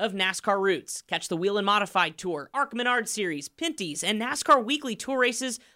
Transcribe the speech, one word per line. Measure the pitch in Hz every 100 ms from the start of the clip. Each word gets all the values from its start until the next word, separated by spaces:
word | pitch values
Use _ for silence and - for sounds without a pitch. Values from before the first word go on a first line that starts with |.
of | 214
nascar | 196 185 185 - 196
Roots. | 190 160 - -
Catch | - 165 -
the | 165
Wheel | 190 202
and | 202
Modified | 208 196 190 165 160
Tour, | 185 151 135
ARCA | 277 277
Menard | 226 247 247 220
Series, | 220 185 147 -
Pinty's, | - 330 311 175 143
and | 175 214
nascar | 240 294 - 277
weekly | 220 294 269 214
tour | - 269
races | 247 240 262 226 -